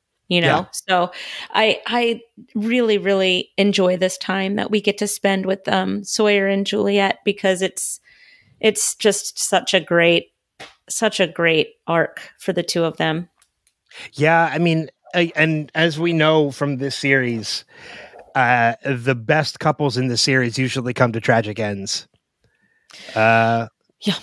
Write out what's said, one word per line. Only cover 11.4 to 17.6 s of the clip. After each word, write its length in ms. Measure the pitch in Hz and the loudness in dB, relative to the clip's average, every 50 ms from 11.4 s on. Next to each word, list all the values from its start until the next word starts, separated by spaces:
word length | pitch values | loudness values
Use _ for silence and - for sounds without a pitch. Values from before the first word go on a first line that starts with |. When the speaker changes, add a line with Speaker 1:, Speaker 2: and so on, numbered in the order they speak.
| 170 170 160 156 - - - _ _ | 0 2 2 2 0 -2 -6 _ _
Speaker 1:
arc 340 | - 165 170 156 - - - - - - _ | -2 0 0 0 0 -4 -10 -20 -20 -20 _
for 140 | - - 175 | -6 -4 -4
the 100 | 175 170 | -4 -4
two 220 | - - 175 165 | -4 -2 -2 -2
of 140 | 160 151 - | -2 -2 -2
them. 280 | 160 160 160 165 175 - _ _ _ _ _ _ _ _ _ _ _ _ - - - - - | -2 -2 -2 -4 -6 -10 _ _ _ _ _ _ _ _ _ _ _ _ -20 -20 -20 -14 -4
Speaker 2:
Yeah, 380 | - 143 156 165 165 165 156 135 | 0 2 4 4 4 4 2 0
I 60 | 156 | 0
mean, 320 | 170 170 160 160 156 - - _ _ - - | 0 2 2 0 -2 -4 -10 _ _ -4 0
I, 180 | 175 175 170 - | 0 0 0 2
and 380 | 156 156 160 160 151 151 135 - | 2 2 2 2 0 -4 -4 -2
as 240 | 160 160 170 151 151 | 0 0 0 0 0
we 140 | 165 175 170 | -2 0 2
know 380 | 160 156 156 160 156 151 143 | 2 4 4 4 4 2 2
from 260 | 131 - 151 143 139 | 0 -2 -4 -2 -2
this 180 | 123 135 139 135 | -2 -4 -6 -6
series, 680 | - - 139 139 135 127 120 117 113 104 - - - | -4 0 2 2 2 2 0 -2 -4 -6 -6 -8 -10